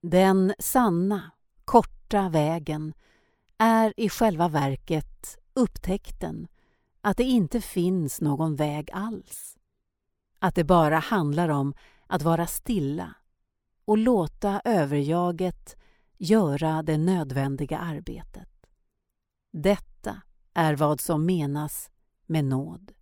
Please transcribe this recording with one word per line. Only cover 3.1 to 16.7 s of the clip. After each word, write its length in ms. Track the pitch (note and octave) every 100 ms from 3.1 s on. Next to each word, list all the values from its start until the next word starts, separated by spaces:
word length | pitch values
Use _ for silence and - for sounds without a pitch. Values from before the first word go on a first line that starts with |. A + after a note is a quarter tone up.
| _ _ _ _ _
är 360 | A3 A3+ A3 G#3
i 120 | G#3+
själva 400 | - A3+ D#3+ E3+
verket 880 | D3+ C#3 C#3 - D#3 - - - - _
upptäckten 960 | - A#3+ - - G3 - - E3 D#3+ E3+ _ _ _ _ _
att 160 | G#3 F#3+
det 80 |
inte 360 | B3+ B3 E3+ A#3
finns 600 | - F#3+ F3 F#3 D3 -
någon 360 | D3+ C#3 D#3+ C#3+
väg 340 | D3+ D3 D3+
alls. 680 | F#3 G#3+ A3 - - - - _ _ _ _ _ _ _ _
Att 160 | F#3
det 100 | -
bara 340 | D3+ F3+ D3+ D#3+
handlar 500 | D#3 G#3 D3 D3 F3
om 260 | C#3+ C#3 C#3 _ _ _
att 160 | F3
vara 240 | D#3 E3 E3+
stilla 680 | - - G#3+ C#3 D3+ F3+ - _ _ _ _ _ _
och 140 | - G#3+
låta 640 | A3+ A#3 D#3 - G3+ G3
överjaget 1120 | A#3 G#3+ C#3+ D3 C#3+ E3+ F3 E3+ F#3 - - - _ _ _ _
göra 640 | E3 A3 F3 C#3 D#3+